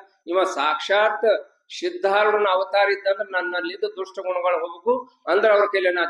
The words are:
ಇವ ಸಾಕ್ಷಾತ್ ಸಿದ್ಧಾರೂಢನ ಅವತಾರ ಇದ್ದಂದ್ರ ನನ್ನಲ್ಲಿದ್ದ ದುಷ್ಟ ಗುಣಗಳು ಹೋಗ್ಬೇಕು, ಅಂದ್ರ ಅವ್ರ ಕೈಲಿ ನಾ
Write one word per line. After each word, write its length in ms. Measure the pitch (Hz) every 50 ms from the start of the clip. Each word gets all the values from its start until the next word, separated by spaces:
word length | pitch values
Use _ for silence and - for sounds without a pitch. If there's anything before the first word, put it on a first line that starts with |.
| - _ _ _ -
ಇವ 160 | 160 175 190 -
ಸಾಕ್ಷಾತ್ 1040 | 180 175 143 143 151 151 151 - - 196 208 214 214 214 - - 220 185 - - - _ _ _ _ - -
ಸಿದ್ಧಾರೂಢನ 680 | 339 359 175 180 190 196 196 208 214 214 208 214 208 196
ಅವತಾರ 380 | 185 185 190 190 196 202 196 202
ಇದ್ದಂದ್ರ 360 | 196 196 - 196 196 202 208 196
ನನ್ನಲ್ಲಿದ್ದ 520 | 190 180 175 175 180 180 170 170 190 196 208
ದುಷ್ಟ 360 | 208 - 185 185 180 - 196
ಗುಣಗಳು 400 | 180 185 180 175 175 180 175 160
ಹೋಗ್ಬೇಕು, 500 | 165 175 175 - - 233 254 247 240 - _ _ -
ಅಂದ್ರ 240 | 151 175 208 220 220
ಅವ್ರ 140 | 208 208 202
ಕೈಲಿ 260 | 202 196 190 185 180
ನಾ 140 | 180 175 165